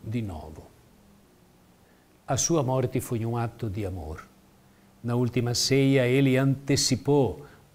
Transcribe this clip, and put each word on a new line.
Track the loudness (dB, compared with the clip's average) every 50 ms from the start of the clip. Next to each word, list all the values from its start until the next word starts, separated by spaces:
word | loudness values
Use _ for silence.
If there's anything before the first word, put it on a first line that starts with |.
de | -10 -8 -6 -6
novo. | -6 -6 -8 -10 -12 -16 -16 -18 -20 -20 -20 _ _ _ _ _ _ _ _ _ _ _ _ _ _ _ _ _ _ _ _ _ _ _ _ _ _ _ _ _ _
A | -4 -2
sua | 0 0 2 2 2
morte | 2 2 0 0 0 0 -2 -4
foi | -4 -4 -4 -4 -4
um | -2 -2
ato | -2 -4 -4 -6 -8 -8 -6
de | -6 -6 -6
amor. | -6 -8 -8 -10 -10 -12 -12 -14 -18 _ _ _ _ _ _ _ _ _ _ _ _ _ _
Na | -4 -2 0
última | 0 0 0 0 0 0 0 0
ceia, | 0 2 2 4 4 4 4 4 4 4
ele | 4 4 4 4 4 4
antecipou | 4 4 2 0 0 0 0 0 0 2 0 -2 0 0 2 2 4 2 2 -2 -6 -12 -20 -20 -20 -20 _ _